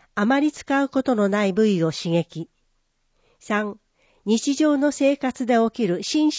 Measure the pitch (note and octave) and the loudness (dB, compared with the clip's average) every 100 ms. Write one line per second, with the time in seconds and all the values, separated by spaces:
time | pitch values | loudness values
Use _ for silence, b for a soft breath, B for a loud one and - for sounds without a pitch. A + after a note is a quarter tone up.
0 | b - G#3+ C#4 D4+ - - C#4 C#4 - | b -4 0 2 0 -2 -4 -2 0 -2
1 | C4 A#3+ G3+ G#3 G3+ F#3 A3 F#3+ D#3+ D#3 | 0 0 0 0 0 2 2 2 0 -2
2 | F3 E3+ E3 - D#3+ _ _ _ _ _ | -2 -2 -2 -8 -14 _ _ _ _ _
3 | _ _ _ _ - G#3 G#3+ G3+ _ _ | _ _ _ _ -6 -4 -4 -8 _ _
4 | _ _ - A3 - C#4 D4+ D4 D4 C#4 | _ _ 0 0 0 0 2 2 0 2
5 | C#4 C#4 C4 - A#3 A#3+ A3+ - G#3+ F3 | 0 0 -2 -4 0 2 2 0 -2 -2
6 | G3 D#4 D4+ | -2 0 0